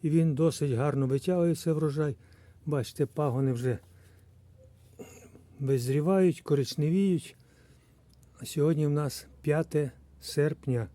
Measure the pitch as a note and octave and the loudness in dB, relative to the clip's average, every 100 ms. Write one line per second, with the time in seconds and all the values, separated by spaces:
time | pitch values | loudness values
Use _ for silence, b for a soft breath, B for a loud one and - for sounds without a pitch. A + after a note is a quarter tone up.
0 | D#3+ D#3+ E3 C3+ D#3+ - D3 A#2 D3 C3+ | 2 2 2 2 0 0 -2 0 0 0
1 | C3+ C3+ - F3+ E3+ D#3+ E3 D3+ D3+ C#3+ | 0 0 0 0 2 0 -2 0 -2 -2
2 | D3+ A#2+ b b b b - C#3+ A#2 - | -4 -4 b b b b -4 -4 -4 -4
3 | C#3+ - A#2 B2 C3+ A#2+ B2+ A2+ b b | -4 0 -2 0 0 0 -2 -4 b b
4 | b b b - - - - - - - | b b b -20 -20 -20 -20 -20 -20 -20
5 | - - - - - - C3+ C3+ B2 C#3 | -20 -20 -20 -20 -20 -8 0 0 0 0
6 | D3+ F#3+ F#3 C#3 - C#3+ B2+ - D3+ F3+ | 2 4 4 2 0 0 0 -2 0 2
7 | G3 E3+ - - b b b b b b | 2 0 -4 -20 b b b b b b
8 | _ - - - - - D3 D#3 D3 D3 | _ -20 -20 -18 -8 0 2 2 0 0
9 | D3 - - - - D3 E3 D#3 C#3 - | -2 -6 -16 -8 -2 0 0 -2 -2 -8
10 | - - - - D3 D#3 - B2 A2 | -20 -20 -8 0 0 -2 -4 -2 -4